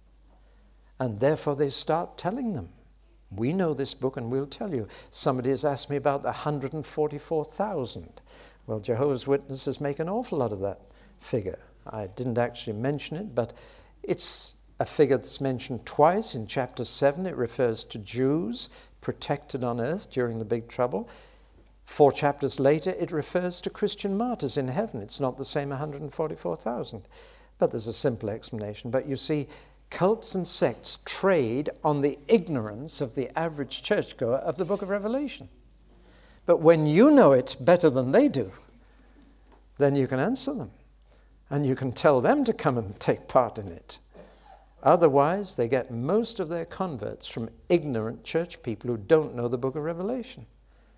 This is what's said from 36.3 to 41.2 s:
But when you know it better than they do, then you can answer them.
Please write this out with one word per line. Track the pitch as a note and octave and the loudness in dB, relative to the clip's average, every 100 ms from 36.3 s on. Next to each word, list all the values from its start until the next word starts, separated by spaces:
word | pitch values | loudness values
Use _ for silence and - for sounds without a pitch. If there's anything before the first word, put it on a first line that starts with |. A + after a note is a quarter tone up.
| - - | -6 2
But | E3+ | 6
when | D#3+ E3 D3+ | 8 8 6
you | D#3 C#4 | 8 10
know | C#4+ E3+ | 10 10
it | C3 B2+ - | 8 4 0
better | B2+ F3 D#3+ | 4 6 6
than | C3 B2 | 4 4
they | D#3+ C#4+ | 4 4
do, | C3+ F#2 - - - _ _ _ - - _ _ - _ - | 2 -4 -8 -20 -20 _ _ _ -20 -20 _ _ -20 _ 0
then | C#3+ | 2
you | C#3 C3 | 4 0
can | C3 | 0
answer | D#3+ C4 - | 0 0 0
them. | C#4+ G#2 - - _ _ - | -2 -10 -14 -20 _ _ -20